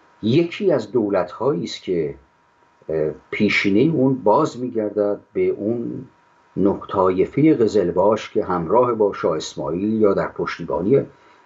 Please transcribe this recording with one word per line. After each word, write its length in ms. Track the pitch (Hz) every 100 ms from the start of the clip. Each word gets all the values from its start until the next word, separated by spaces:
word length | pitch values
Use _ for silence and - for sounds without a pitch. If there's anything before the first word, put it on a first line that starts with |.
| _ _
یکی 500 | 107 139 170 - 202
از 200 | 143 107
دولت‌هایی 720 | 120 104 95 87 - 123 165
است 180 | 117 -
که، 320 | - 87 73 71 _ _ _ _ _ _ -
اه، 220 | 80 76 76 -
پیشینهٔ 640 | - 104 - 101 101 147 156
اون 180 | 131
باز 460 | 131 104 135 156 120
می‌گردد 600 | 123 110 104 104 101 101 -
به 160 | 98 92
اون 580 | - 104 120 120 - - _ _ _ _ -
نه 220 | 98 98 -
طایفهٔ 640 | 101 92 92 90 - 156
قزلباش 760 | 135 107 101 87 85 101 110 -
که 140 | 110
همراه 500 | 98 90 80 110 127
با 180 | 110 101
شاه 240 | 95 98 78
اسماعیل 560 | - - 69 85 104
یا 220 | 110 104
در 140 | 87 80
پشتیبانی 800 | - 85 - 82 69 92 135 - - _ _